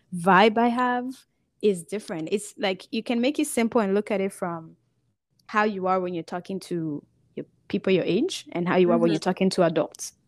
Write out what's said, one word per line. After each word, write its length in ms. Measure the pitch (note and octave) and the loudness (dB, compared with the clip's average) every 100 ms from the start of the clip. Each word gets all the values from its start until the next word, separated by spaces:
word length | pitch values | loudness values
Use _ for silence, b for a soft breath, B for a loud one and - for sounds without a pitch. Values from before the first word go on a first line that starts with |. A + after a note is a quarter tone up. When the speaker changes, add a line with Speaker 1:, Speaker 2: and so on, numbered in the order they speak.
| - F3+ | -14 -4
Speaker 1:
vibe 420 | E3+ F3+ A3 A3 | 6 8 8 4
I 120 | A#3+ | 0
have 560 | A#3 B3 B3 B3+ C4 _ _ _ - | 0 0 -2 -4 -12 _ _ _ -2
is 220 | G#3 F#3 | 0 0
different. 460 | D#3+ G3+ G#3+ F3 D#3 | -4 -10 -8 -8 -4
It's 220 | G#3 - - | -4 -6 -6
like, 300 | G3 F#3 - | -4 -4 -6
you 120 | A3 | -8
can 180 | A3 A#3 | -4 0
make 160 | B3 D4 | 0 0
it 80 | D4 | -2
simple 340 | - A3+ A#3+ | 0 0 2
and 120 | G3+ | 2
look 180 | G3 G#3 | 0 0
at 100 | G3+ | -2
it 120 | G3 | -4
from 420 | - F3+ E3+ D#3+ E3+ _ _ _ _ _ _ - | -4 -8 -8 -12 -20 _ _ _ _ _ _ -6
how 160 | A3 | 0
you 240 | G#3+ G3 F#3 | 0 0 0
are 120 | F#3+ | 0
when 140 | F3+ | -2
you're 100 | F3 | -6
talking 360 | D#3+ F3+ F3 F#3+ | -6 -8 -8 -10
to 440 | - F3 D#3+ C#3+ - _ _ - | -6 -6 -4 -6 -10 _ _ -14
your 100 | - _ - | -14 _ -6
people 240 | - - | -4 2
your 120 | F#3 - | 2 2
age 400 | F#3 F4 - - | 0 0 -4 -8
and 140 | E3+ F3 | -4 0
how 100 | F3 | 4
you 140 | F3 | 4
are 60 | E3+ | 4
when 120 | E3+ | 4
Speaker 2:
Mm-hmm. 40 | |
Speaker 1:
you're 60 | D#3+ | 2
talking 300 | F#3 F3+ F#3 | -2 0 0
to 120 | F#3+ | 2
adults. 500 | E3+ D#3+ - - - - | 2 2 -2 -4 -16 -16